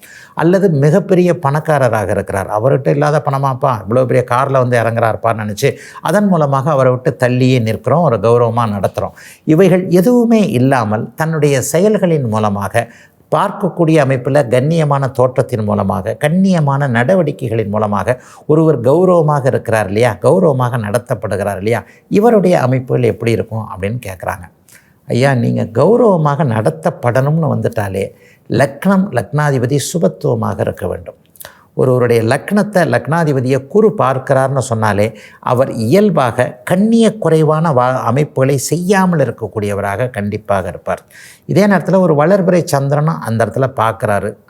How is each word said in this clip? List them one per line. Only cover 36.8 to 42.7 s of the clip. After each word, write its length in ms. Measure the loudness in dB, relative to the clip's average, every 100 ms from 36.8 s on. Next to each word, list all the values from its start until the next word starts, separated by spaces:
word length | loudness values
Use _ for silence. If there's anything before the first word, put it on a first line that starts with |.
| 2 4 2 2
குறைவான 540 | 2 2 4 2 2
வா-, 300 | 2 2 0
அமைப்புகளை 560 | 0 0 -2 0 0 0
செய்யாமல் 640 | -2 -4 0 2 2 2
இருக்கக்கூடியவராக 920 | -2 -4 -8 -6 -4 -2 -4 -2 -4
கண்டிப்பாக 580 | -4 -6 -6 -2 -2 -2
இருப்பார். 340 | -8 -8 -8 -10 -20 -20 -16 -4
இதே 200 | 0 2
நேரத்துல 340 | 2 2 2
ஒரு 160 | 2 2
வளர்பிறை 480 | 2 2 2 0
சந்திரனும் 580 | 0